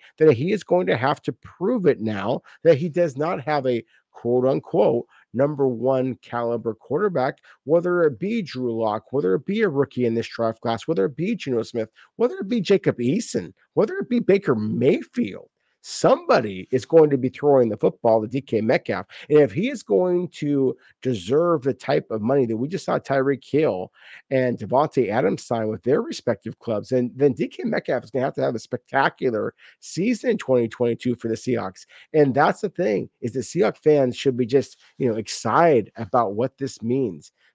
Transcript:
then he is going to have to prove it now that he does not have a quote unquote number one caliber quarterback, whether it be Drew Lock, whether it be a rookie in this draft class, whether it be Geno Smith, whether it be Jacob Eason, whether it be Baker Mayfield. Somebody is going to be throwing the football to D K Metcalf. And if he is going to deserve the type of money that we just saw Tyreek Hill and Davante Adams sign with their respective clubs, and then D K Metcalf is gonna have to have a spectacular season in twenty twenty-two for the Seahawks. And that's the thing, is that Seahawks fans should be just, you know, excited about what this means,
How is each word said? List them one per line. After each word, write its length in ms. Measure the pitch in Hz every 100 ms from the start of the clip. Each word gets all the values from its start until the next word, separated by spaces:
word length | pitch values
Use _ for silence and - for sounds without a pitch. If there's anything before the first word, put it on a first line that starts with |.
| - -
then 120 | 156
he 200 | 113 170
is 120 | 208
going 220 | - 180 185
to 100 | 120
have 260 | 131 147
to 100 | -
prove 540 | 127 - - 185 247 170
it 120 | 113
now 420 | 110 101 101 160 _ -
that 140 | 165 139
he 120 | 170
does 280 | 156 165 127
not 240 | 160 185
have 240 | 131 147 131
a 180 | 120 - _ _
quote 340 | - 120 123 131
unquote 600 | 151 - 175 190 120 - _ _
number 340 | 113 143 143 135
one 460 | 113 123 131 131 120
caliber 540 | - 120 117 117 113 104
quarterback, 640 | - 147 208 156 131 - _ _
whether 400 | 127 170 180 175
it 160 | 160 120
be 240 | 190 233
Drew 360 | 165 127 123 113
Lock, 320 | 110 107 -
whether 220 | 135 180
it 140 | 185 160
be 140 | 208
a 80 | 208
rookie 360 | 139 135 - 120
in 80 |
this 140 | 113 113
draft 340 | - 113 113
class, 260 | 120 113 -
whether 180 | 175 185
it 100 | 131
be 180 | 180
Geno 300 | 226 143 120
Smith, 260 | - 117 110 _ _ -
whether 180 | 240 381
it 120 | 196
be 140 | 240
Jacob 380 | 185 196 151 120
Eason, 520 | 120 196 - 107 82 - _
whether 220 | 151 220 381
it 140 | -
be 100 | 240
Baker 340 | - 196 175
Mayfield. 960 | 113 107 117 127 269 - - 104 90 - _ _ _ -
Somebody 800 | - 165 285 339 208 110 92 -
is 140 | 127 -
going 240 | 165 151
to 80 | 135
be 100 | 127
throwing 400 | - 143 135 117
the 80 | 107
football 460 | 180 - 117 113
to 60 | 107
D 120 | 135
K 220 | - 110
Metcalf. 440 | 110 160 - 95 - - -
And 120 | 151
if 120 | 135
he 180 | 107 247
is 140 | 254
going 460 | - 196 180 180 180
to 480 | - 147 139 131 - _ _
deserve 640 | 131 113 87 143 175 160
the 100 | 131
type 360 | 120 - 151 -
of 120 | 110
money 240 | 110 139 117
that 100 | 110
we 140 | 143
just 160 | 185 -
saw 140 | 160
Tyreek 440 | - 139 135 139
Hill 480 | - 143 147 92 92 _ - - -
and 260 | 131 127 110
Davante 520 | 104 127 151 - 104
Adams 340 | 113 180 180
sign 240 | - 117 110
with 160 | 104
their 180 | 120 151
respective 560 | 254 - - 104 110 -
clubs, 340 | - 104 101
and 180 | 127 123 127
then 160 | 143
D 160 | 117 -
K 160 | - 262
Metcalf 400 | - - 127 113
is 60 |
gonna 120 | 131
have 100 | 139 -
to 60 |
have 140 | 135 113
a 40 |
spectacular 960 | - 123 - 135 147 - 135 107 98 - - _
season 480 | - - 214 233 262
in 80 | 208
twenty 320 | - 123 117
twenty-two 460 | - 120 113 127 120
for 120 | 117
the 80 | 110
Seahawks. 500 | - 113 95 - - - -
And 200 | 156 143
that's 280 | 127 175 -
the 80 | 196
thing, 400 | - 185 101 117 _
is 140 | 117
that 60 | 127
Seahawks 380 | 113 165 208 -
fans 360 | 156 147 131 110
should 220 | 139 123
be 80 | 113
just, 340 | 135 - - _ -
you 140 | 127
know, 60 | 110
excited 760 | 98 - 113 131 170 127 95 -
about 380 | 110 127 107 101
what 220 | 131 -
this 240 | 135 -
means, 520 | 113 131 120 78 - _ _